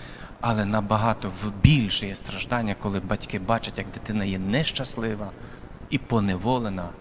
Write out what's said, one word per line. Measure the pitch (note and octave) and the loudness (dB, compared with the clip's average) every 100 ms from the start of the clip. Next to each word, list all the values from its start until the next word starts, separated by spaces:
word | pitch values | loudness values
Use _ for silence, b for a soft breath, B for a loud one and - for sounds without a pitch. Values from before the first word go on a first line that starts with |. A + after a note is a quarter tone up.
| B B B B | B B B B
але | A#2 A2 | 0 2
набагато | G2+ G#2+ G#2 G#2+ A#2 G#2+ G2 | 2 2 4 4 4 0 -2
в-, | F#2+ G#2 G2 | -4 -6 6
більше | C3+ D3 G2+ - G2+ | 8 8 4 0 -2
є | |
страждання, | F#2+ - F#2 - B2 A2 G2 | -4 -4 -6 -2 -2 0 -2
коли | G#2 G2 | -2 -2
батьки | F#2 G#2 - G#2 | -2 -2 -4 -4
бачать, | F#2 A2+ - G2 | 0 0 -2 -6
як | G2 | -8
дитина | - - G#2+ | -8 -4 -2
є | G2 F#2+ | 0 0
нещаслива | F#2+ B2+ D#3 - C3 - A2+ G#2 G2+ F2+ B B B B - | 0 2 2 0 0 0 -2 -2 -6 -10 B B B B -4
і | C3+ | -4
поневолена | - A#2 G2+ F2+ A2 B2+ A2 F#2 F2 - | 2 2 4 2 2 0 0 -4 -6 -10